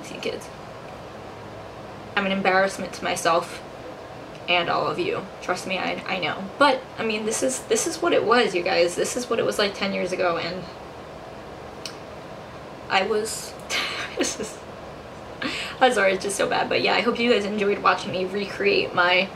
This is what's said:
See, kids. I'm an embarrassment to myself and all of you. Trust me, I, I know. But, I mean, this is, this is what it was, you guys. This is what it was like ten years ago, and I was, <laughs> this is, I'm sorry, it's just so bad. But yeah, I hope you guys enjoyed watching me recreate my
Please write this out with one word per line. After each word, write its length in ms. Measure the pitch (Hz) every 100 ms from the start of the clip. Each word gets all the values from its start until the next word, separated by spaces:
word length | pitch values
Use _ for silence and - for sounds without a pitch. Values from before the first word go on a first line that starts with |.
See, 140 | - -
kids. 300 | - - - - - - - - - - - - - - - - - - - -
I'm 100 | 196
an 60 |
embarrassment 640 | 196 190 185 196 - 190
to 100 | -
myself 600 | 180 175 175 170 170 - - - - - - - - - -
and 200 | 175 170
all 180 | 151 147
of 100 | 160
you. 260 | 175 - 190 -
Trust 260 | - 180 185
me, 100 | 185
I, 240 | 170 180 -
I 120 | 185
know. 240 | 151 - 196 -
But, 240 | 277 262 - -
I 80 | 220
mean, 200 | 214 220
this 180 | 226
is, 180 | 262 254
this 240 | - 226 -
is 140 | -
what 120 | 339
it 100 | 269
was, 320 | - 240 214 180
you 80 |
guys. 320 | 180 170 175 -
This 200 | 208 254
is 140 | 247
what 100 | 226
it 60 | -
was 140 | 202
like 140 | 202
ten 200 | 196 196
years 180 | 196 185
ago, 260 | 180 180 170
and 260 | - 185 - - - - - - - - - - - - - - - - - - - - - - -
I 140 | 196
was, 500 | 196 214 214 - - - - - -
<laughs> 320 | - - -
this 220 | 277 -
is, 180 | - - - - - - - - - - - - - -
I'm 140 | 254
sorry, 200 | 202 190
it's 100 | 190
just 140 | 208 -
so 100 | 175
bad. 220 | - -
But 120 | 175
yeah, 120 | 180
I 80 | 185
hope 180 | 214 220
you 120 | 240
guys 140 | 214 202
enjoyed 340 | 208 202 196
watching 320 | 196 185 196
me 140 | 175 185
recreate 680 | 196 196 - 202 196 - 185
my 340 | 180 180 190